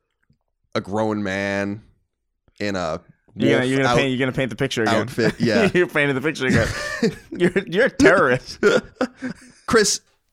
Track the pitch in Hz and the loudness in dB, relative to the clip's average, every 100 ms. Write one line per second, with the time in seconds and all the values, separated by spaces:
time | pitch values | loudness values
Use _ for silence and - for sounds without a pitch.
0 | _ _ _ _ _ _ _ 113 107 104 | _ _ _ _ _ _ _ -10 -6 -2
1 | 110 107 101 98 101 98 101 104 - _ | -2 -2 -2 -2 -2 -2 -4 -6 -14 _
2 | _ _ _ _ _ - 104 95 82 85 | _ _ _ _ _ -8 -6 -4 -4 -6
3 | - _ _ - 135 135 127 135 131 123 | -10 _ _ -4 0 2 0 0 2 2
4 | 139 127 131 123 131 107 131 - 113 110 | 0 0 -2 -2 -4 -4 -4 -2 0 0
5 | 113 - 110 - 117 104 196 180 180 - | -2 -2 -2 0 0 2 2 2 0 0
6 | 143 127 147 135 131 - 107 - 587 - | 0 0 -2 -2 0 2 0 -2 -8 -4
7 | 214 - - - 175 202 196 170 262 - | -4 -4 -10 -2 0 0 -2 0 0 4
8 | 277 190 143 127 - - 208 202 - - | 4 6 4 0 -4 -2 2 2 0 -6
9 | 254 - 254 - - _ - 226 202 - | -6 -6 -14 -14 -20 _ 0 2 2 0
10 | _ _ _ | _ _ _